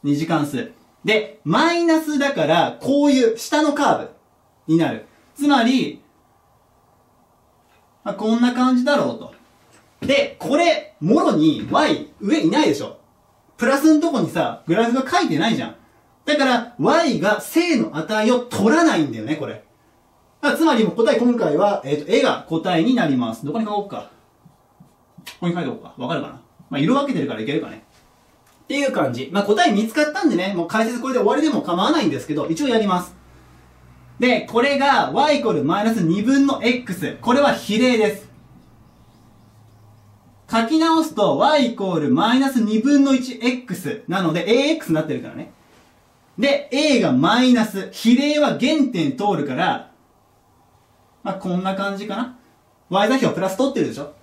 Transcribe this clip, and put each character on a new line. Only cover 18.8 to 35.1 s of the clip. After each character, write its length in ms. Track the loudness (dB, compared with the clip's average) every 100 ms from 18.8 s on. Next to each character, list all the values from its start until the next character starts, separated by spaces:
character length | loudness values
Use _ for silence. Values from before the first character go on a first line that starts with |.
な 120 | 4 2
い 60 |
ん 100 | -2
だ 60 | -6
よ 60 |
ね、 120 | -6 -6
こ 100 | -6
れ。 180 | -12 _ _ _ _ _ _ _ _
だ 80 | -2
か 40 |
ら 40 | 2
つ 80 |
ま 100 | 2
り 100 | 2
も 60 | 0
う 40 |
答 220 | 2 2 2
え、 20 |
今 160 | 2
回 220 | 2 0 0
は、 260 | 0 0
え 100 | -4
っ 100 | -4
と、 80 | 0
絵 80 | 0
が 240 | 2 -2 -6
答 300 | -4 -2 0
え 60 |
に 100 | 2
な 120 | 0 0
り 100 | -2
ま 180 | -4
す。 100 | -8
ど 80 | -6
こ 60 | -6
に 60 |
書 60 | -4
こ 120 | -6 -8
う 20 |
か。 220 | -14 -16 _ _ _ -20 _ _ _ -20 _ _ -20
こ 80 | -20 -6
こ 80 | -4
に 60 |
書 60 | -4
い 40 |
て 60 | -6
お 20 |
こ 60 | -10
う 20 |
か。 100 | -16 -12
わ 120 | -6
か 60 | -6
る 40 |
か 80 | -8
な？ 120 | -16 _ _ -8
ま 100 | -2
あ、 0 |
色 160 | 2
分 120 | 2 0
け 80 |
て 80 | -4
る 40 | -4
か 80 |
ら 60 | -6
い 60 | -6
け 80 |
る 80 | -6
か 80 | -6
ね。 160 | -16 _ _ _ _ _ _ _ _ -8
っ 20 |
て 60 |
い 100 | -4
う 80 | -2
感 200 | -2 -4
じ。 180 | -4 -4
ま 80 | -4
あ、 20 |
答 240 | 0 2 4
え 40 |
見 140 | 2 0
つ 80 |
か 80 | 0
っ 100 | 0
た 120 | 2
ん 40 | 0
で 80 | 0
ね、 160 | -2
も 100 | -4
う 40 | -2
解 180 | -2 -2
説 140 | -4
こ 80 | -4
れ 60 |
で 60 | 0
終 80 | 0
わ 80 | 2
り 60 |
で 80 | 0
も 120 | -2
構 200 | -2 -2
わ 100 | 0
な 100 | 2
い 40 | 0
ん 40 |
で 80 | -4
す 80 | -6
け 80 |
ど、 120 | -6 -4
一 180 | -2
応 40 | 0
や 100 | 0
り 80 | 0
ま 160 | -2
す。 120 | -4 -18 -20 -20 -20 -20 -20 _ -20 -20 -20 -2
で、 240 | 0 0 0
こ 100 | 0
れ 180 | 0 2
が 340 | 2 2 0